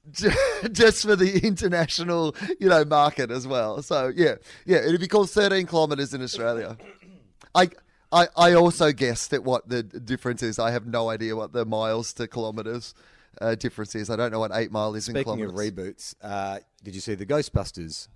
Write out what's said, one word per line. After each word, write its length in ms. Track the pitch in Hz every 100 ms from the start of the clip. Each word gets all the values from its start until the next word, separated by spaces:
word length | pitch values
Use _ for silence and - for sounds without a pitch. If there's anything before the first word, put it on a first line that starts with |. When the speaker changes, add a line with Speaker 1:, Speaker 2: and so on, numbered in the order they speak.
| 151
Speaker 1:
Ju-, 180 | 139 208 508 539
<laughs> 180 | 415 240
just 320 | 202 220 -
for 140 | 208 196
the 240 | 190 190
international, 920 | 220 190 196 170 160 - 175 170 156 - 202 370
you 80 | 190
know, 160 | 165
market 460 | 147 147 147 - 120
as 160 | 127 131
well. 340 | 131 107 104
So, 300 | 139 147 131
yeah, 220 | 160 156 107 - -
yeah, 140 | - 170
it'd 220 | 131 170
be 80 | 175
called 220 | 208 190
thirteen 360 | 214 202 190 175
kilometers 480 | 170 156 139 139
in 80 | 135
Australia. 540 | 127 - 117 117 107 117 - - - - _ _ -
I, 160 | 180 180 - _ _ _
I, 160 | 170 175 -
I 160 | 175
also 380 | 170 175 - 156
guessed 400 | 131 127 117 -
at 100 | 135
what 260 | 123 123 107
the 140 | 123
d-, 160 | 107 120
difference 440 | 117 127 123 120
is. 160 | 117 110
I 100 | 113
have 160 | 120 117
no 240 | 117 113
idea 240 | 110 113
what 180 | 110 104
the 120 | 120
miles 480 | 110 110 110 113 117
to 140 | - 113
kilometers, 680 | 123 110 107 107 120 - - _ _ _ -
uh, 160 | 113 113
difference 380 | 120 - 104 110
is. 120 | 104
I 60 | 110
don't 140 | 120
know 80 | 110
what 140 | 107
Eight 160 | 107 113
Mile 240 | 107 107
is 140 | 107 107
in 60 | 135
Speaker 2:
Speaking 260 | 120 107
of 80 | 104
Speaker 1:
kilometers. 220 | 92 107
Speaker 2:
reboots, 420 | 92 95 - - -
uh, 360 | 101 101 98 98 - _
did 100 | 107
you 60 | 95
see 140 | 113 98
the 100 | 98
Ghostbusters 800 | 147 - - 92 - 80 - -